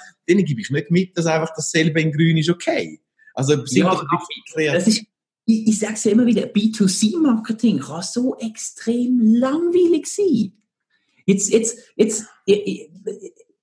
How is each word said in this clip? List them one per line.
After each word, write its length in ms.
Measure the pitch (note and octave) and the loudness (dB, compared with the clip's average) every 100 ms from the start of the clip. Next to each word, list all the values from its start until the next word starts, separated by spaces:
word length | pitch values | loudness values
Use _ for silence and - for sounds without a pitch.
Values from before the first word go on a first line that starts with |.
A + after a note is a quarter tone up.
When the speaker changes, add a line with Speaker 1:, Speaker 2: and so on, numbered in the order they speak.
| - _ - | -20 _ 0
Speaker 1:
denen 160 | G3 | 2
gebe 160 | D3+ B2 | 2 -2
ich 100 | G2+ | -4
nicht 220 | C#3+ - | -4 0
mit, 260 | E3+ F#3 - | 0 0 -2
dass 80 | E3 | 0
einfach 260 | D#3+ D#3+ - | 0 -2 -6
dasselbe 440 | - D#3+ D#3+ D#3+ | -2 0 2 2
in 120 | D#3 | 0
grün 240 | D3 E3 D#3+ | 2 2 2
ist 120 | D3+ | 0
okay. 520 | F3 - - E2 D2+ _ _ _ | -2 -2 -4 -4 -12 _ _ _
Also, 200 | - C3+ | -4 0
Speaker 2:
Ja, 120 | D3 A#2+ | 0 0
Speaker 1:
sind 200 | B2+ F3+ | 2 2
doch 160 | F#3 | 0
ein 160 | C#3 F3 - - - | -2 -4 -6 -18 -10
bisschen 260 | D#3+ D3+ | -4 -2
Speaker 2:
das 140 | E3+ G3 | 0 2
ist, 180 | A3 - _ _ _ | 0 -4 _ _ _
ich, 220 | - A3 G#3+ | -2 0 0
ich 120 | G#3+ | 0
sag's 240 | G#3 G#3+ | -2 -2
ja 80 | A3 | 0
immer 140 | G#3+ B3 | 2 2
wieder, 200 | G3 - | 0 -2
B 240 | G#3 A3 | -2 0
two 160 | - F#3+ | 2 0
C 300 | - G#3+ F4 | 0 -2 2
Marketing 600 | D4+ A3+ - A3 A#3 D3 | 2 0 -2 -2 0 0
kann 220 | C3+ D#3+ | -4 -10
so 340 | F#3 A#3+ B3 - | -8 -4 -4 -4
extrem 840 | A3+ - - - - A#3+ B3 B3 | -10 -10 -14 -8 -4 -2 0 2
langweilig 840 | A3 A#3 C4 D#4 F4 F4+ E4+ D#4 - | 4 4 2 0 0 2 2 2 -2
sein. 460 | - G4 B3+ - - _ _ _ _ _ _ - | -2 0 0 -2 -8 _ _ _ _ _ _ 0
Jetzt, 260 | G3 - | 0 2
jetzt, 240 | A3+ A3+ - - - | 0 0 -6 -4 0
jetzt, 280 | G#3+ - - _ - | 0 -2 -10 _ 0
ich, 200 | G3+ G3 | 2 0
ich, 240 | - - - - - - - _ _ | -8 -10 -14 -12 -12 -14 -20 _ _